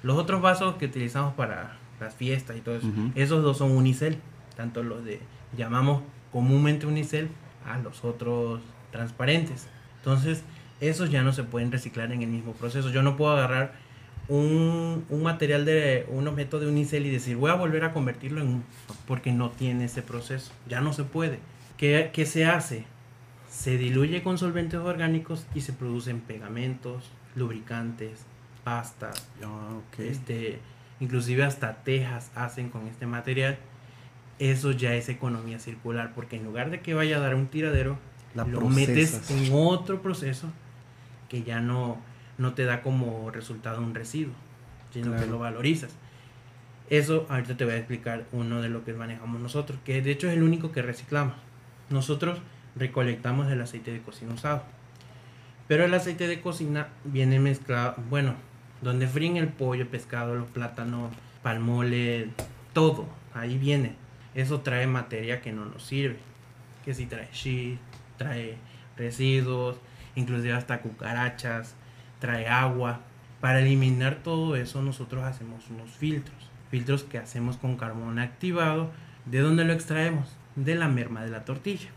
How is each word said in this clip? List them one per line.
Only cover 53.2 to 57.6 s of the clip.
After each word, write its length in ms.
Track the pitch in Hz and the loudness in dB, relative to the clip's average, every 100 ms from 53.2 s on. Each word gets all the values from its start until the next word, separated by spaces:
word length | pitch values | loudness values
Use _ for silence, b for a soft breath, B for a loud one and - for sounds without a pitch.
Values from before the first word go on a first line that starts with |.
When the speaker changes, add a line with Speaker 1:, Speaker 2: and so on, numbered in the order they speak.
| 123 127 139 | 0 0 2
Speaker 1:
el 120 | 131 | 0
aceite 300 | 117 117 113 | -2 -8 -8
de 100 | 113 | -10
cocina 320 | 113 - 117 | -10 -14 -10
usado, 300 | 117 147 147 - - - - B B B B B B - | -6 -2 -2 -4 -20 -20 -20 B B B B B B 2
pero 160 | 151 175 | 6 6
el 80 | |
aceite 340 | 180 180 170 175 | 4 2 -2 -2
de 140 | 170 | -2
cocina 480 | 175 165 156 147 147 - 147 | -4 -4 -2 -2 -4 -8 -4
viene 340 | 135 131 131 | 2 6 6
mezclado, 560 | 139 135 | 6 2